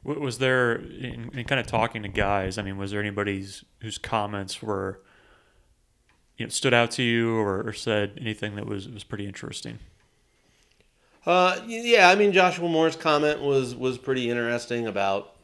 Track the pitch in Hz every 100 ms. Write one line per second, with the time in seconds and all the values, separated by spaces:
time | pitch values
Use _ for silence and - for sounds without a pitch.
0 | - 151 135 117 131 127 123 117 170 -
1 | 127 120 117 123 113 135 120 113 117 113
2 | 104 101 101 101 95 95 98 98 98 104
3 | 104 101 101 98 95 - - _ 110 -
4 | - 113 104 104 95 - 110 98 95 95
5 | _ _ _ _ _ _ _ _ _ _
6 | _ _ _ _ 113 - 139 120 117 -
7 | 123 117 113 113 104 95 107 107 - 107
8 | 101 104 113 107 107 101 113 104 98 107
9 | - 107 101 95 - - - 113 - _
10 | _ _ _ _ _ _ _ _ _ _
11 | _ _ - 180 180 180 226 226 233 226
12 | 180 196 208 185 185 170 170 160 160 156
13 | 165 147 151 151 143 139 127 120 127 117
14 | - 131 120 120 120 120 - 120 113 98
15 | 98 98 101 _